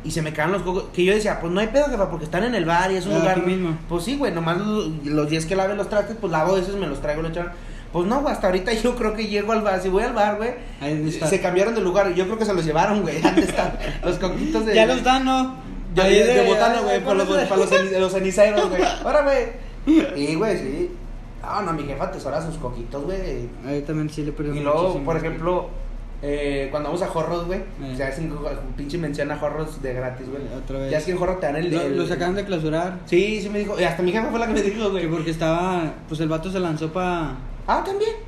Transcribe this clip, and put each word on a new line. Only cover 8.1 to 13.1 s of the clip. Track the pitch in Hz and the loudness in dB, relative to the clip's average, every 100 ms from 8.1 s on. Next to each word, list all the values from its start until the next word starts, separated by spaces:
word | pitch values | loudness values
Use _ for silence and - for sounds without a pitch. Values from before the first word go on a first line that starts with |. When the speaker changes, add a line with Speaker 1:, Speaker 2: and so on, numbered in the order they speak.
| 254 | 2
Speaker 1:
güey, | 285 | 0
hasta | 208 196 | 0 2
ahorita | 185 190 | 2 0
yo | 220 240 240 | 0 0 0
creo | 220 | -2
que | 208 214 | -2 -2
llego | 208 202 | -2 2
al | 226 | 2
bar, | 208 185 | 2 0
si | 185 | 2
voy | 185 | 2
al | 233 | 2
bar, | 240 208 208 | 2 2 2
güey, | 226 254 - - | -2 -4 -10 -8
Speaker 2:
Ahí | 143 156 156 | -4 -2 -2
está. | 156 160 | 0 0
Speaker 1:
se | 185 | 2
cambiaron | 185 175 208 226 | 2 2 2 2
de | |
lugar, | 185 180 196 170 | 2 4 2 2
yo | 185 | 0
creo | 214 | 0
que | 214 | 0
se | |
los | 190 160 | 0 2
llevaron, | 151 196 208 | 2 4 2
güey, | 175 | 0